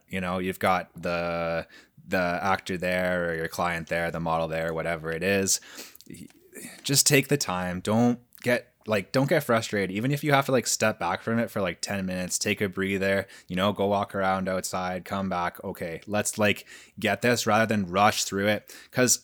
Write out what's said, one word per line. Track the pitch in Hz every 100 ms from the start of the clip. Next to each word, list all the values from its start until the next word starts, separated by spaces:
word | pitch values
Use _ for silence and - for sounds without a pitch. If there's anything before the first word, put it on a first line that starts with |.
| _
You | 95
know, | 90 92
you've | 92 -
got | 98 90 82
the, | 87 87 87 85 85 85 82 - - - - -
the | 95 87 87
actor | 98 95 - 90
there | 90 90 90 90 85
or |
your | 80 82
client | - 87 85 78
there, | 85 85
the | 82
model | 82 82 80
there, | 80 82
whatever | 80 82 82 80
it | 82
is. | 92 98 95 - - - - - - - - _ _ - - -
Just | - 139 -
take | 143 139
the | 143
time. | - 90 90 90
Don't | - 113 120 120 - -
get, | 120 123 - _ 107
like, | 107 92
don't | 131 131
get | 160
frustrated. | 135 113 - 104 92
Even | 101 131
if | 143
you | 151
have | 139 139
to, |
like, | 127 -
step | - 110 -
back | 85 92
from | - 113
it | 113
for, | -
like, | 90 85
ten | - 101
minutes, | 92 92 90 -
take | 107 101
a | 101
breather, | 95 95 98 98 98 - - -
you | 90
know, | 101
go | 101 101
walk | 101 101
around | 98 95 95 92
outside, | 92 - 92 90 92
come | - 98 95
back. | 90 87 -
"Okay, | 98 - 87 80 -
let's, | 104 - -
like, | 104 - - - - -
get | 104 101
this," | 120 120 110
rather | 107 110
than | 107 87
rush | 95 107 -
through | - 98 104
it. | 104 - - -
'Cause | - 123 -